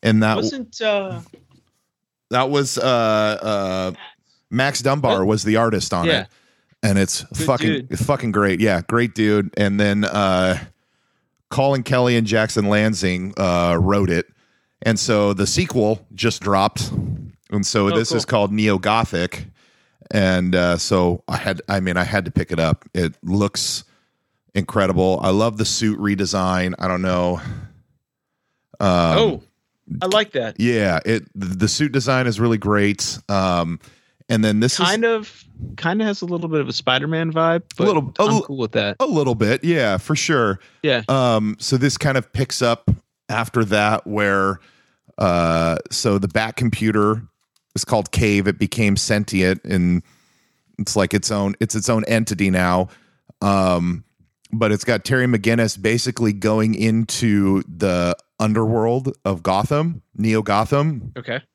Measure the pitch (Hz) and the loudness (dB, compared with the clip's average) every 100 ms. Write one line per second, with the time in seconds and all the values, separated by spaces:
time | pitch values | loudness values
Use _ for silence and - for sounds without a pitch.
0 | 113 110 110 110 - 269 233 - 220 202 | 2 2 2 2 -2 -6 -12 -6 -2 -2
1 | 190 175 165 - _ _ _ _ _ _ | -4 -10 -14 -20 _ _ _ _ _ _
2 | _ _ _ 123 135 143 135 - 131 123 | _ _ _ -2 0 0 0 0 0 2
3 | 113 107 107 104 110 104 95 92 92 87 | 2 2 2 0 -2 -2 -2 -2 -4 -6
4 | - _ _ _ _ 117 135 135 127 139 | -18 _ _ _ _ -2 -2 0 -2 0
5 | 131 101 95 107 98 110 117 104 - 90 | 2 2 2 0 2 2 2 0 -2 -2
6 | 165 143 92 _ _ _ _ _ - 98 | 0 -2 -4 _ _ _ _ _ 0 2
7 | 95 - - - 156 123 160 147 123 - | 2 -2 -8 -6 0 0 0 -2 -4 -6
8 | - 139 120 104 101 90 107 90 - 117 | -2 -2 0 0 2 2 2 0 0 0
9 | 117 - 107 104 98 - 101 101 104 101 | 0 0 2 2 0 0 0 2 2 2
10 | 104 104 98 92 92 87 - _ _ _ | 0 0 2 2 2 0 -6 _ _ _
11 | _ _ _ _ _ - 139 135 117 131 | _ _ _ _ _ 0 0 0 0 0
12 | 123 120 110 113 110 - 101 104 110 98 | 2 2 2 0 0 0 2 2 2 0
13 | 92 90 92 - 95 87 87 85 92 101 | -2 -2 -6 -2 0 2 2 2 2 2
14 | 95 85 - _ _ _ _ _ 113 107 | 2 0 -4 _ _ _ _ _ -2 0
15 | - 107 101 98 101 - 180 - 107 110 | 2 2 2 0 -2 0 -2 0 0 -2
16 | - 98 117 - 101 98 104 - - - | -8 -4 -4 -2 0 2 2 0 -6 -4
17 | - - - - _ 104 98 110 101 104 | -4 -8 -12 -20 _ -4 -2 0 2 0
18 | 113 117 - 117 101 107 107 98 101 110 | 0 -2 0 0 0 0 0 2 2 0
19 | 104 87 90 - - _ _ _ _ _ | 0 -2 -4 -6 -16 _ _ _ _ _
20 | - 107 95 92 90 90 87 87 - 95 | -4 0 2 2 2 2 2 0 0 2
21 | 87 90 - - 107 87 - 101 92 90 | 2 0 -4 -6 -4 -6 -4 -2 0 -2
22 | 90 104 87 - - 82 80 76 - 90 | 0 -2 -2 -4 -2 -2 0 -2 -4 -4
23 | 82 - - 98 101 - - - - _ | -4 -4 -4 0 0 -2 -6 -8 -12 _
24 | _ _ _ _ _ 98 90 110 95 90 | _ _ _ _ _ -6 -2 0 2 2
25 | 92 92 95 98 113 107 110 - 113 107 | 2 2 0 2 0 -2 -4 0 -2 -2
26 | 101 101 92 98 92 92 92 - 90 92 | -2 -2 -2 -2 0 0 -2 -4 -4 -2
27 | 92 90 90 87 - - - - _ _ | -2 0 0 -4 -8 -12 -14 -20 _ _
28 | _ _ _ _ _ _ _ - 101 90 | _ _ _ _ _ _ _ -2 2 4
29 | 85 113 220 123 - _ _ _ - - | 4 4 2 0 -12 _ _ _ -12 -6
30 | 185 214 208 139 113 98 117 120 101 82 | 0 0 0 -4 -6 -2 0 2 2 0
31 | 90 113 - 98 95 92 107 - 151 139 | 0 -2 -4 -10 -8 -2 -2 0 -2 0
32 | 120 131 127 107 117 113 101 104 101 101 | 0 0 0 0 0 0 2 2 2 0
33 | - - - 101 95 87 85 82 - _ | -6 -8 -4 0 2 0 -2 -6 -12 _
34 | _ _ _ 113 107 107 120 - 175 214 | _ _ _ 0 2 2 2 2 0 2
35 | 233 226 208 - - - - - 165 202 | 0 -2 -6 -20 -20 -16 -14 -6 -2 0
36 | 220 202 175 175 170 156 127 - - 127 | -2 -2 -4 -6 -2 -2 -2 -4 -2 0
37 | 147 160 165 160 165 170 - - 202 175 | 0 -2 -2 0 2 0 -4 -2 2 2
38 | 135 - 208 220 - 139 110 - 104 101 | -2 0 2 2 0 -6 -2 -2 -2 -2
39 | 262 175 131 117 107 135 165 165 117 95 | 0 0 0 0 0 0 0 0 2 0
40 | - 151 - 151 110 95 - _ - 123 | -2 -4 0 2 2 -2 -8 _ -2 0
41 | 110 135 127 110 107 107 - 131 139 - | 0 0 2 2 0 -4 -2 0 0 0
42 | 147 135 - - 135 - 123 117 - - | 0 -2 -2 -4 -4 0 0 0 0 -2
43 | _ _ _ 107 113 120 107 104 104 110 | _ _ _ -4 -2 -2 0 2 2 0
44 | - 104 101 98 95 95 - _ _ _ | -2 -2 2 2 0 -2 -10 _ _ _
45 | _ - 98 87 82 82 82 82 - - | _ -2 0 2 2 2 0 -2 -4 -4
46 | 117 101 95 107 110 - 123 - 110 107 | 0 0 0 -2 -4 -2 -2 0 0 2
47 | 104 110 110 _ _ _ _ - - 113 | 2 0 -6 _ _ _ _ -8 -2 -2
48 | 95 - 110 101 98 92 101 - 107 98 | 0 0 2 2 2 0 -2 0 0 0
49 | - 107 104 98 92 95 - 92 90 90 | 0 -2 0 0 2 0 -2 0 2 0
50 | - _ _ _ _ _ _ - 101 107 | -2 _ _ _ _ _ _ -10 -4 0
51 | 92 104 - 104 98 98 113 113 101 113 | 0 0 -2 -2 -2 -2 -4 -2 0 -2
52 | - 113 110 98 98 92 90 90 92 - | 0 0 0 0 2 2 2 0 -2 -8
53 | _ _ _ - 101 98 92 87 87 87 | _ _ _ -4 0 2 2 2 0 -4
54 | - _ _ _ _ 110 110 104 - 113 | -8 _ _ _ _ -2 0 0 0 -2
55 | - 131 123 117 104 117 110 - 104 117 | 0 0 2 2 2 2 0 0 0 0
56 | 131 117 113 101 107 110 110 110 110 113 | -2 -2 -2 0 0 2 0 2 2 2
57 | 113 - 117 104 98 98 - 82 98 87 | -2 -2 2 2 2 0 -2 -4 0 0
58 | 87 87 _ _ 110 107 110 113 113 123 | 0 -4 _ _ 0 2 2 2 0 0
59 | 131 - 95 90 85 95 117 147 165 170 | -4 -6 -4 -2 0 0 0 0 -2 -6
60 | _ - 110 110 107 101 110 143 151 139 | _ -2 0 0 0 -4 0 0 0 -4
61 | 95 123 120 123 _ | -10 -14 -10 -10 _